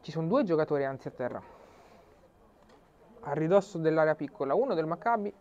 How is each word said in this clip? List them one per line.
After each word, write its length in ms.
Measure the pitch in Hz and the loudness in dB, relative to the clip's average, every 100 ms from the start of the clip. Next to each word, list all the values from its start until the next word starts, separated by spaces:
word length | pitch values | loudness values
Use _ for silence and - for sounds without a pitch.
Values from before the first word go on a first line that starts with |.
Ci 120 | - | -8
sono 140 | 160 160 | -6 0
due 180 | 247 233 | 2 2
giocatori 400 | 160 151 147 135 | 2 2 0 -2
anzi 240 | 135 143 | -4 -10
a 20 | |
terra, 300 | - 123 113 - - - - - - - - - _ - _ - - - _ - - | -6 -6 -6 -12 -20 -20 -20 -20 -20 -20 -20 -20 _ -20 _ -20 -20 -20 _ -20 -14
a 100 | - | -6
ridosso 440 | 143 160 196 196 170 | -2 4 4 2 -2
dell'area 380 | 160 160 156 151 | 0 4 2 2
piccola, 400 | 147 - 139 160 | -4 -6 -2 0
uno 180 | 262 | 0
del 120 | 175 156 | 0 -2
Maccabi 480 | 170 - 233 202 - | -2 -2 -2 -4 -8